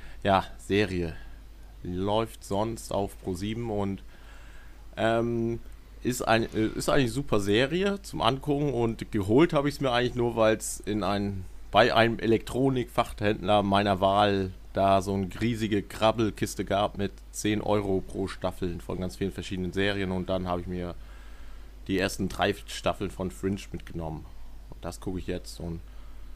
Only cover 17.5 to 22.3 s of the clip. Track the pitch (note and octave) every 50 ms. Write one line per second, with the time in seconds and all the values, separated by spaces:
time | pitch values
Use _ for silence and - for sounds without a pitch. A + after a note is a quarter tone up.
17.5 | G#2+ G#2 - - G#2 G#2 G2+ G2 G2 F#2+ F#2 - - G2 G2 F#2 - - - F2+
18.5 | - - F#2 F2+ E2+ E2+ - - F#2 F2 F#2 F2+ - - G2 F#2+ - - F2 -
19.5 | G2 F2+ F#2 F2+ F2 F#2+ G2 G2+ G2+ G2 G2 F#2 F#2 F#2 F2+ E2+ F#2+ F#2 F2+ F2+
20.5 | F2 F2 F2 F#2 F2+ F2+ F2 F2 F2 - - - - - - - - - - -
21.5 | - - - - - - - - F#2+ F#2 F#2 G2 - - G2+ F2+